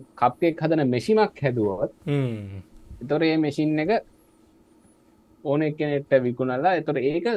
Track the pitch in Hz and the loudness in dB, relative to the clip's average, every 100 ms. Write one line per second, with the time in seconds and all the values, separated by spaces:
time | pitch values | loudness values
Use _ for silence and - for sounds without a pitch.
0 | - - 123 - 170 160 160 160 131 123 | -2 0 0 2 0 0 0 2 2 0
1 | - 214 208 - 143 123 104 92 - - | 2 2 2 0 -2 0 0 0 -6 -6
2 | 156 143 127 107 101 98 - - - - | -4 -2 -2 -4 -10 -14 -16 -20 -20 -14
3 | 123 147 160 160 151 147 156 151 160 226 | -4 0 2 2 0 0 0 0 0 -2
4 | - _ _ _ _ _ _ _ _ _ | -2 _ _ _ _ _ _ _ _ _
5 | _ _ _ _ 147 143 156 151 151 143 | _ _ _ _ -2 0 0 -2 -2 -2
6 | 143 135 123 120 127 127 175 175 151 139 | 2 2 2 -2 -2 0 0 0 -2 -2
7 | 135 165 240 | 0 -2 -2